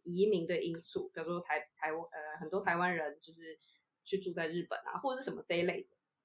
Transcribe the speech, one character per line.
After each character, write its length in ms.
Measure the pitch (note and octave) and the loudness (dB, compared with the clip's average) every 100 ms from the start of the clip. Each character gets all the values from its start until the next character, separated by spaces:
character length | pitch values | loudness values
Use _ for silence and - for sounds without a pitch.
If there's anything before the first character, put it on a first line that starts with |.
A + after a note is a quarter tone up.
移 220 | F3 F3 G#3 | -2 4 6
民 220 | F#3 E3 | 6 4
的 120 | E3+ | 0
因 200 | E3+ E3 | 0 -2
素， 320 | - F#3 - | -4 -4 -4
比 60 | F3 | -6
如 80 | D#3+ | -4
说 120 | F3 | -4
台-， 180 | F3 D3+ D3+ - | -2 -2 -4 -4
台 140 | D#3 | -2
湾， 100 | D#3+ E3+ | -2 -6
呃， 280 | D#3+ D3+ D#3 | -10 -10 -8
很 100 | D#3+ | -4
多 120 | F#3+ | 0
台 160 | F#3+ E3+ | 2 4
湾 180 | F3+ E3+ | 4 2
人 240 | D3+ D3 | -2 -6
就 100 | - | -16
是 280 | E3 E3 D#3 _ _ _ _ | -16 -16 -16 _ _ _ _
去 140 | - G3 | -2 -2
住 160 | F#3 | 0
在 140 | E3+ E3 | -2 0
日 160 | F3 | 0
本 160 | E3 - | -2 -4
啊， 180 | - - | -4 -2
或 160 | C4+ | 0
者 60 | B3+ | 0
是 60 | C#4 | -2
什 60 | |
么 120 | - - | -4 0
这 80 | |
一 80 | F3 | 2
类 200 | F3 - | 2 0
的， 60 | - _ _ _ | -4 _ _ _